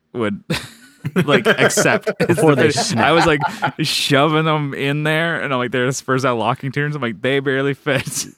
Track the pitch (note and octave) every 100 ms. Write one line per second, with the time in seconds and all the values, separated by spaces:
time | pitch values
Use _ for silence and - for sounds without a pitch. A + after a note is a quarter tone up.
0 | _ - G#2+ G2+ - D#3+ - - - _
1 | D3 - C#3+ C3+ A#2+ F#3+ C3+ - E3 G#3+
2 | - G3+ A3+ F3 D#3+ C#3+ D#3+ - - A#2
3 | C3 E3 E3+ D3 - - D#3+ - D#3 -
4 | - C#3 D3+ D#3 D#3+ D#3 C#3+ C3 C#3 D3
5 | D3+ D#3 E3+ D3+ A#2 B2+ B2 B2+ B2 C3
6 | - C3 C3 A#2+ G#2+ C3 C#3 C3+ D3 D3
7 | A#2+ G2+ B2+ C#3 C3+ C3+ C#3 C3+ - C3+
8 | - - -